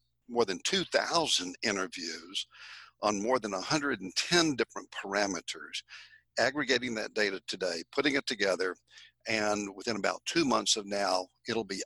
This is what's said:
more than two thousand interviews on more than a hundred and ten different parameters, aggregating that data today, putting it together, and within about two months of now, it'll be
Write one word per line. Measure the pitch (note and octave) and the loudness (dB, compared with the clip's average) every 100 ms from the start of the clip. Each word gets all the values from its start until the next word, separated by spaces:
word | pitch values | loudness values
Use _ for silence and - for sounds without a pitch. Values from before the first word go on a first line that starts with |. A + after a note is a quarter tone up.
| _ _ - | _ _ -4
more | A#2+ | 0
than | G2+ F2 | 2 0
two | - G3 | 0 0
thousand | E3 - - E3+ D3+ - F2+ F2+ | 2 2 2 0 2 0 -2 -4
interviews | A#2 G2 F#2 - F2 E2 E2 - - - - - - - | -2 0 -2 -6 -10 -10 -8 -8 -8 -14 -20 -18 -20 -2
on | G#2 G2+ | 0 0
more | G#2+ B2+ | 2 2
than | G#2+ | 2
a | F#2+ | -4
hundred | - D3+ C#3+ A2+ | 0 0 0 -2
and | F#2 | -4
ten | - - F3 D#3+ | -4 4 4 4
different | B2 A2 G2 F#2 | 2 -2 -2 -12
parameters, | - G2 G2 G2+ E2+ - E2 D#2 - - - - - _ - | -10 -2 2 2 0 -6 -10 -10 -12 -12 -20 -20 -20 _ 0
aggregating | A#2+ D3 C3 B2 B2 | 2 2 2 2 2
that | A2 G#2+ | -4 -4
data | A2 G#2 F#2+ - | 2 2 0 -6
today, | F#2 F#2 E2 - | -4 -2 -4 -4
putting | - C#3+ | 0 2
it | C#3 - | 0 -2
together, | A2 G2 F2+ F#2 F2 _ - - _ - | 0 2 2 0 -4 _ -20 -20 _ -2
and | A2 G#2+ G#2 G2+ | 0 2 0 -2
within | G2 A#2 G#2 | -6 -4 0
about | F#2+ E2+ - | 0 0 -2
two | E3+ | 0
months | C#3 A2 G2+ A2+ | 4 2 2 0
of | G2+ | 0
now, | G2+ F#2+ F#2 F#2 _ - | 0 2 2 -2 _ -4
it'll | A2+ | -4
be | G2 F#2+ | -2 -6